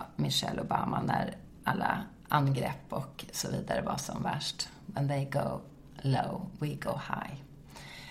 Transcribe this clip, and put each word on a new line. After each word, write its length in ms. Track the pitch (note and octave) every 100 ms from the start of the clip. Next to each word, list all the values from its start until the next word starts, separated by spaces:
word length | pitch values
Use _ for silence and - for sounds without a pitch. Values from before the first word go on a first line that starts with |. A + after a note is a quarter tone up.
| - -
Michelle 440 | C#3+ - - -
Obama 420 | - - - -
när 340 | - - - - - -
alla 380 | - - - - - - -
angrepp 640 | D3+ C#3 C3+ B2+ C#3 -
och 320 | - - - -
så 180 | - -
vidare 320 | - - -
var 140 | - -
som 260 | - -
värst: 460 | F3+ D3 - - - - -
"When 220 | - C#3+
they 160 | C#3
go 360 | C#3 C#3+ C3 C3 - - - -
low, 480 | C3+ C3 - - - -
we 100 | D3
go 220 | C3+ A2+
high." 440 | - - - - C#3 - - - - - - -